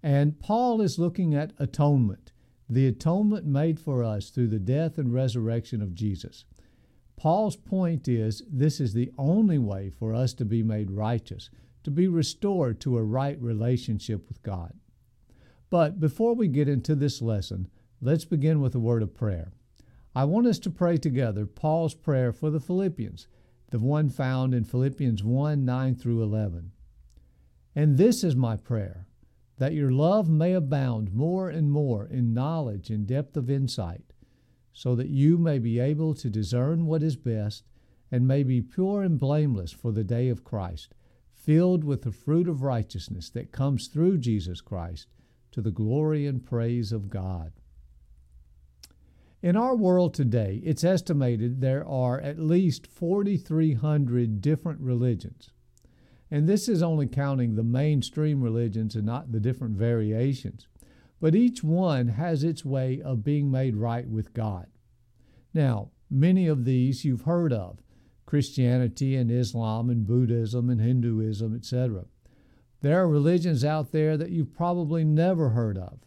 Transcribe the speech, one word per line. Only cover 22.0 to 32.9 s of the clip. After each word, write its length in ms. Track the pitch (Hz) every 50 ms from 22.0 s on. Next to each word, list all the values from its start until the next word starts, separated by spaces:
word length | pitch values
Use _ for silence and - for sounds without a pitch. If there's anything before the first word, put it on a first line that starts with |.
| - - 147 131 127 123 110
for 180 | - - 156
the 100 | 151 160
Philippians, 640 | 131 - 180 180 196 190 - - 113 101 - - - - _ _ _ _ _ _ _ _
the 80 | - -
one 300 | 110 127 147 151 156 143
found 460 | 120 - 135 127 131 127 131 131 127
in 100 | 123 113
Philippians 580 | - - 123 127 139 139 - 143 123 113 104 98
one, 440 | 110 120 131 143 151 151 143 135
nine 280 | 127 123 127 131 131 127
through 280 | 123 - 120 117 113 113
eleven. 500 | 104 104 110 107 101 87 82 82 90 98 _ - - - - - - _ - - _ _ _ _ _ _ _ _ _ _
"And 240 | 147 147 156 143 131
this 260 | 185 233 240 - -
is 100 | 175 139
my 220 | 120 131 117 113
prayer, 500 | 104 - - 123 110 101 92 90 90 95 - _ _ - _ _ _ _ _ _ -
that 160 | 131 135 160
your 180 | 151 143 135 127
love 340 | 131 147 165 190 214 208
may 280 | 160 160 151 160 175 185
abound 580 | 185 160 135 147 143 135 127 120 110 107 95 92
more 380 | 110 139 165 180 190 190 185
and 200 | 151 165 156 147
more 360 | 143 147 147 135 120 104 101
in 260 | - - 131 123 117 113
knowledge 560 | 120 131 147 165 165 151 120 104 98 85
and 180 | -